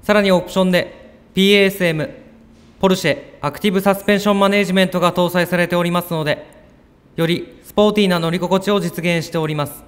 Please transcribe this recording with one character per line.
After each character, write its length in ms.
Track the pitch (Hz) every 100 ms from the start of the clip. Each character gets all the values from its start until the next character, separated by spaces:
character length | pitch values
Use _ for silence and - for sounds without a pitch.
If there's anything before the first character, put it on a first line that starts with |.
さ 120 | -
ら 80 | 208
に 100 | 196
オ 100 | 180
プ 80 | 175
シ 80 | 190
ョ 60 |
ン 80 | 185
で 420 | 180 - - - - - -
ピ 160 | 196
ー 100 | 202
エ 40 | 196
ー 0 |
エ 40 |
ス 160 | 190 180
エ 80 |
ム、 160 | 156 147 - - - - - - -
ポ 80 | 190
ル 80 | 185
シ 140 | 160
ェ 140 | - - -
ア 100 | 147
ク 80 | -
テ 80 | 208
ィ 40 |
ブ 100 | 190
サ 120 | 196
ス 120 | 196 -
ペ 100 | 202
ン 40 |
シ 80 | 208
ョ 60 |
ン 60 | 202
マ 80 | 196
ネ 140 | 202
ー 20 |
ジ 80 | 185
メ 140 | 185 185
ン 40 |
ト 120 | 180
が 100 | 175
搭 180 | 175 175
載 160 | 180 170
さ 120 | 180
れ 100 | 175
て 80 | 175
お 80 |
り 80 | 170
ま 100 | 175
す 120 | 175
の 100 | 165
で、 240 | 151 - - - - _ _ _ _ -
よ 100 | 165
り 320 | 180 - -
ス 100 | -
ポ 160 | - 208
ー 20 |
テ 100 | 208
ィ 40 | 196
ー 20 |
な 120 | 175
乗 120 | 165
り 80 | 175
心 200 | 175 190
地 100 | 190
を 80 | 202
実 240 | 175 -
現 240 | 175 170 151
し 20 |
て 80 | 170
お 80 | 156
り 100 | 151
ま 120 | 135
す。 160 | -